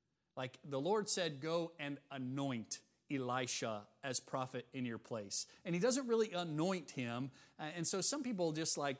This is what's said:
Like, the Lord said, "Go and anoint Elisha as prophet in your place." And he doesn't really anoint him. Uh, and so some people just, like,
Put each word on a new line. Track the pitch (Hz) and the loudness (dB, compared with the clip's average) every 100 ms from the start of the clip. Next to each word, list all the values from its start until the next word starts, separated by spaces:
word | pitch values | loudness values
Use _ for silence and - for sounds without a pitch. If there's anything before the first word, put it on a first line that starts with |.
| _ _ _ - | _ _ _ -6
Like, | 131 - | -4 -6
the | 147 135 | -2 0
Lord | 156 214 208 | 4 4 4
said, | - 165 139 | 2 2 -2
"Go | 156 170 165 - | 0 0 0 -2
and | 143 139 - | -4 -4 -6
anoint | 139 127 135 139 120 104 - - _ - | -4 -2 0 0 0 -2 -6 -8 _ -4
Elisha | 139 123 127 123 - 120 104 104 _ | 0 2 0 0 0 -2 -2 -8 _
as | 139 123 | -4 -4
prophet | - 139 127 127 - | -2 -2 -2 -4 -6
in | 135 123 | -4 -2
your | 113 | -4
place." | - 117 101 - - - | -4 -6 -2 -4 -4 -8
And | 190 175 | -2 2
he | |
doesn't | 233 254 254 | 4 2 4
really | 226 220 | 2 4
anoint | 175 175 151 175 190 143 | 0 0 2 2 2 -2
him. | - 120 120 135 - - - | -4 -2 -2 -4 -8 -20 -10
Uh, | 156 170 | -6 -2
and | 160 | 0
so | 196 | 2
some | 175 285 | 2 2
people | 254 196 170 | 0 0 2
just, | 156 160 - | 2 0 2
like, | 143 135 | 0 -2